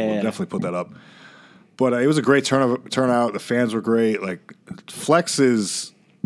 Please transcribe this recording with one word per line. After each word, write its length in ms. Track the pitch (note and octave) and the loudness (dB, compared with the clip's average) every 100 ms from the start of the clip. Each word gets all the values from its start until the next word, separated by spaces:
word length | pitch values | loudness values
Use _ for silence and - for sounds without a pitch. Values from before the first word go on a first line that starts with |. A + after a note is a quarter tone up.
| A2 | -2
we'll 100 | G#2 | -2
definitely 240 | G#2+ G#2 F#2 | -4 -4 -6
put 160 | G2 | -6
that 100 | F2+ | -6
up. 220 | F2 F2+ - - - - - - - _ - | -6 -8 -14 -20 -20 -20 -20 -20 -20 _ -2
But, 160 | C3 | 0
uh, 20 | A#2+ | 2
it 80 | C#3 | 2
was 100 | D#3 | 2
a 60 | |
great 220 | A#2+ C#3 | 4 2
turn-, 360 | B2+ C3+ B2+ B2+ - | 2 2 2 -2 -4
turnout. 420 | C3 B2+ A#2+ A#2 | -2 2 2 0
The 80 | G2+ | -2
fans 340 | - A#2+ A#2 | -4 -2 0
were 60 | A2 | -2
great. 420 | A2 A#2 A2+ G#2 | 0 2 2 0
Like, 320 | F#2+ F2 - - - - - | -4 -8 -14 -20 -20 -20 -16
Flex 520 | - - E3 F3 - | -6 0 2 2 2
is, 520 | C3 A2+ G2 - - - _ _ | 4 4 0 -6 -10 -16 _ _